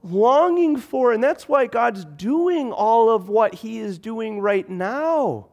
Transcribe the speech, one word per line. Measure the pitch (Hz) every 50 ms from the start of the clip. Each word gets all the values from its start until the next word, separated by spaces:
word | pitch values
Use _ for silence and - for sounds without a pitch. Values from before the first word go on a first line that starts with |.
longing | - 175 175 196 214 240 269 294 339 359 339 349 339 320 294
for, | 254 226 - - 262 254 240
and | 233 220
that's | 240 277 339 - - -
why | 294 277 254
God's | 208 - 233 240 240 214 196 175
doing | 151 147 147 180 226 285 330 349 359 359 320 277 240
all | - - 208 220 226 233 226 226
of | 226 208 180 190
what | 202 220 220 202 -
he | - - 220 226 220
is | 214 208 185 165
doing | - 220 226 226 220 220 214 202
right | 196 208 202 196 190 190
now. | 185 180 185 196 247 277 311 330 330 311 269 208 127 107 95 _